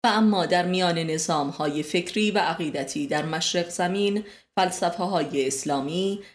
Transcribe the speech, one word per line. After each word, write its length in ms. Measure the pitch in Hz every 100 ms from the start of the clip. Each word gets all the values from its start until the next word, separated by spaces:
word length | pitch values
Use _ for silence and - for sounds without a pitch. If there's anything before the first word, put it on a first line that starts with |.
و 40 | 240
اما 380 | 214 214 202 160
در 200 | 175 180
میان 320 | 185 180 165
نظام‌های 840 | 165 156 - 156 139 - 151 147
فکری 480 | 151 180 175 214 214
و 80 | 202
عقیدتی 680 | 160 170 160 143 139 151 143
در 180 | 151
مشرق 440 | 156 160 - 175 175
زمین، 560 | - 180 196 202 202 202 - _ -
فلسفه‌های 880 | 185 - 175 - 180 180 139 139 131
اسلامی 720 | 135 147 139 139 170 196 202 -